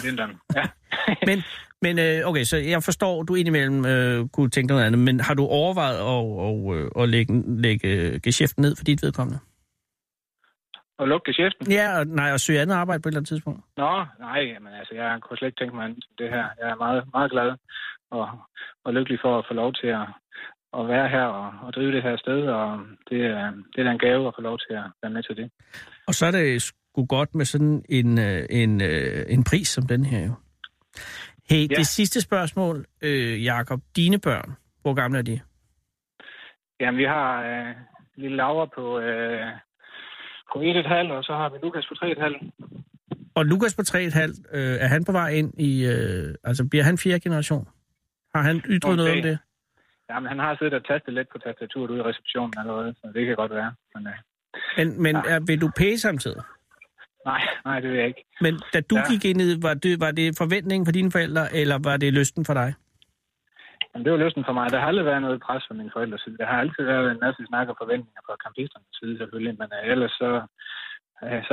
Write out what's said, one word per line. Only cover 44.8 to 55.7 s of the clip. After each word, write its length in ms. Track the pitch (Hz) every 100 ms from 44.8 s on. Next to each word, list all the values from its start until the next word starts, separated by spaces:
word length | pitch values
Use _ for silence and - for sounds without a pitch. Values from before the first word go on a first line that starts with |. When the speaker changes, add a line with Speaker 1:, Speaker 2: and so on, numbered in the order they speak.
Speaker 2:
er 20 | 131
han 180 | 147
på 80 | 170
vej 160 | 185 165
ind 320 | 151 151 -
i, 260 | 143 131 127
øh, 480 | 120 113 90 73 76
altså 240 | - 123 127
bliver 160 | 147
han 140 | 147 175
fjerde 220 | 190 180
generation? 480 | 180 160 147 147 101 _ _ _ _ _ _
Har 80 | 156
han 140 | 147 165
ytret 340 | - 185 190
Speaker 1:
Måske. 60 | 175
Speaker 2:
noget 200 | 165 170
om 60 |
det? 160 | 160 156 - _ _ _ _ _ -
Speaker 1:
Jamen, 180 | 117 127
han 100 | 139
har 180 | 151 147
siddet 160 | 151
og 100 | 139 -
tastet 280 | 147 -
lidt 140 | 123 127
på 60 | 131
tastaturet 520 | 120 113 113 135 120
ude 80 | 120
i 40 |
receptionen 520 | 117 117 - - 120 107
allerede, 360 | 110 110 113 120
så 120 | 110
det 120 | 107 120
kan 100 | 113
godt 160 | 107
være. 200 | 107 110 120 _
Men, 120 | 107 104
øh, 60 | 107 - _ _ - - -
Speaker 2:
Men, 260 | 160 160
men 140 | 160 156
Speaker 1:
ja. 140 | 165
Speaker 2:
er, 60 | 165 160
vil 140 | 156
du 100 | 160